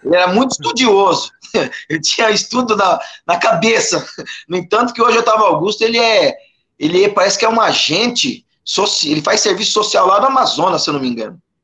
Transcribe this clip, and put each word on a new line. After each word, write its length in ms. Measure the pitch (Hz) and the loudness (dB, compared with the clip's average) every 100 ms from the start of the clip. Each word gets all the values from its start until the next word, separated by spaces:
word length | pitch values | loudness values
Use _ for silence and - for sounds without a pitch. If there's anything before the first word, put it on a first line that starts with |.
Ele 140 | 131 175 | 0 2
era 120 | 180 | 2
muito 240 | 196 254 | 2 0
estudioso. 800 | - - 233 254 196 196 151 - - - | -2 -4 0 2 4 4 0 -4 -14 -6
<laughs> 360 | 202 127 - - | -4 -4 -8 -8
Ele 120 | 160 | -6
tinha 300 | 160 - 226 | -4 0 0
estudo 460 | 208 - 240 240 202 | 0 -2 -2 -2 0
na, 220 | 190 160 - - - | 0 0 -4 -10 -4
na 120 | 175 | -2
cabeça. 680 | 175 165 220 220 - 160 - - 147 - - | 0 0 2 0 0 -4 -6 -14 -16 -16 -8
No 80 | 180 | -6
entanto, 340 | 175 208 247 | -2 0 0
que 80 | 240 | 0
hoje 140 | 233 233 | 2 2
o 40 | |
Otávio 260 | 233 220 202 | 2 2 2
Augusto, 360 | 160 190 214 | 2 0 0
ele 160 | 226 233 | 2 2
é, 380 | 233 214 143 - - _ _ - | 2 4 2 0 -10 _ _ -4
ele 260 | 151 175 | 0 2
é, 40 | 202 | 2
parece 300 | 202 170 - | 2 0 2
que 60 | |
é 40 | 226 | 0
um 120 | 226 | 2
agente 840 | 196 - - 165 240 240 135 - _ _ | 2 0 0 -2 -2 -2 -4 -6 _ _
soci-, 460 | - - 202 - 143 | -8 -2 -2 -2 -2
ele 120 | 151 | -2
faz 180 | 165 208 | 0 0
serviço 320 | 214 185 226 | 0 -2 -2
social 340 | - 202 196 185 | -2 0 2 2
lá 140 | 202 | 2
no 60 | 269 | 2
Amazonas, 560 | 262 - 151 175 165 | 2 0 0 0 0
se 80 | - | -2
eu 40 | |
não 60 | 147 | -4
me 80 | 131 | -4
engano. 320 | 117 107 - _ _ | -6 -8 -12 _ _